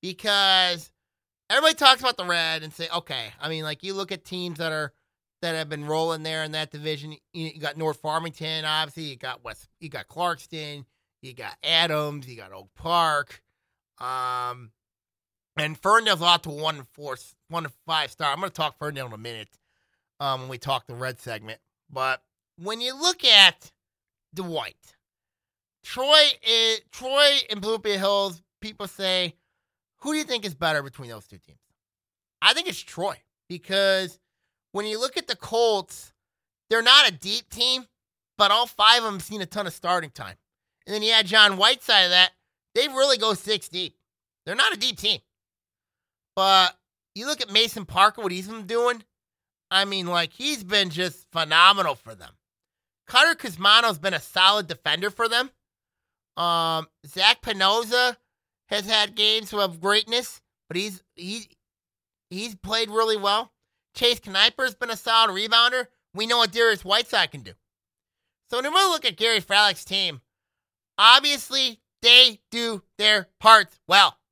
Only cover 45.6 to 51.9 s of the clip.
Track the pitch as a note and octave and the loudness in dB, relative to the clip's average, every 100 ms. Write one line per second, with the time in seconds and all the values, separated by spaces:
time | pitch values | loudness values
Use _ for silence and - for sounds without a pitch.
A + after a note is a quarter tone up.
45.6 | _ _ _ _ _ _ _ - F#3+ F#3+ | _ _ _ _ _ _ _ -2 4 6
46.6 | F3+ - _ _ _ - B3+ D4+ A#3 G3+ | 4 0 _ _ _ -12 -6 -6 0 0
47.6 | A#3 - F#3 F3+ G3+ G#3+ G3+ F3+ F#3+ A3+ | 0 -4 -8 4 4 4 -6 -6 -10 -12
48.6 | F#3+ A#3 A#3+ A#3 _ _ _ _ _ _ | -6 0 0 -2 _ _ _ _ _ _
49.6 | _ F#3 G3+ G3 F3 F3 E3 _ C4+ C#4+ | _ -2 0 -4 -2 -2 -2 _ -6 -6
50.6 | F3+ G#3 F#3 D#3 F#3 - _ E3 D#3 D#3+ | -2 0 0 -2 -6 -6 _ -6 2 6
51.6 | F3+ G3+ F3+ | 6 6 0